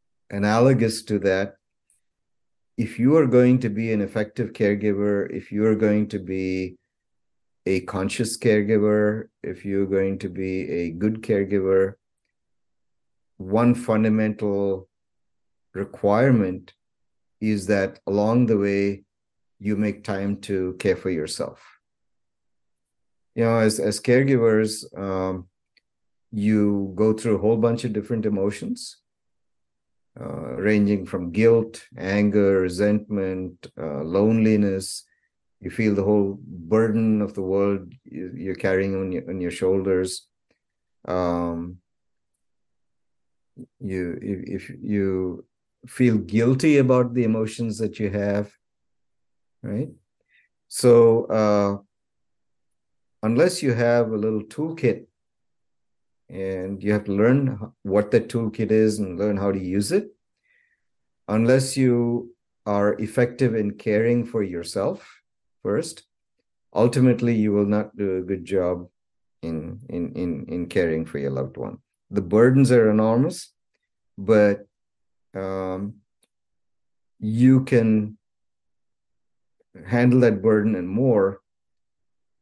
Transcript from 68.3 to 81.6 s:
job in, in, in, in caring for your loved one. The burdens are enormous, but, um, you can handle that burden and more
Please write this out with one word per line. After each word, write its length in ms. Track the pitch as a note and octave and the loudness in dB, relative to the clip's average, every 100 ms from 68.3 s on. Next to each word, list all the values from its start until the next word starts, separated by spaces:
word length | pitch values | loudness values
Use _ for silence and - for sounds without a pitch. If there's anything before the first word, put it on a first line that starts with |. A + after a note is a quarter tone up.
| F#2+ F2 | -6 -4
job 420 | F#2+ F2+ F2+ F2+ _ _ _ _ - | -2 -2 -4 -10 _ _ _ _ -14
in, 380 | E2 D#2+ D#2 G2+ - | -10 -8 -10 -14 -10
in, 240 | F2 E2+ | -8 -8
in, 320 | - F2 D2 - | -6 -6 -6 -8
in 180 | F2 E2+ | -8 -4
caring 380 | G2+ E2+ D#2+ D#2+ | -2 0 -2 -4
for 140 | C#2+ | -6
your 120 | C#2 | -4
loved 240 | C2+ C2+ - | -4 -8 -8
one. 200 | G#1 - _ _ - | -12 -12 _ _ -8
The 100 | G2+ | -6
burdens 500 | F2+ G#2 B2 C3 B2+ | 0 4 6 6 6
are 200 | B2 A2 | 6 4
enormous, 600 | G#2+ A2 A#2 D#3 - - _ _ _ _ _ _ - | 4 2 2 0 -4 -16 _ _ _ _ _ _ -8
but, 480 | G2 G#2+ G#2 G2+ - _ _ _ _ _ _ F#2+ | 2 4 4 2 -6 _ _ _ _ _ _ -10
um, 600 | F#2+ F#2+ F#2+ F#2 G#2 G#2+ _ _ _ _ _ _ _ _ _ _ _ - | -6 -6 -6 -6 -8 -12 _ _ _ _ _ _ _ _ _ _ _ -8
you 440 | G#2+ A2+ B2+ C3 | -4 4 6 6
can 540 | C3 A#2+ A2+ A2 G#2+ - _ _ _ _ _ _ _ _ _ _ _ _ _ _ _ F2+ G2 | 4 2 4 2 0 -10 _ _ _ _ _ _ _ _ _ _ _ _ _ _ _ -18 -2
handle 360 | A#2+ B2 B2+ | 2 4 4
that 200 | A#2+ G2+ | 4 2
burden 340 | G#2+ G#2+ G#2+ G2 | 2 2 2 -2
and 120 | F2+ | -4
more 540 | G2+ C3 G#2+ F#2+ G#2 _ _ | -2 2 2 2 -2 _ _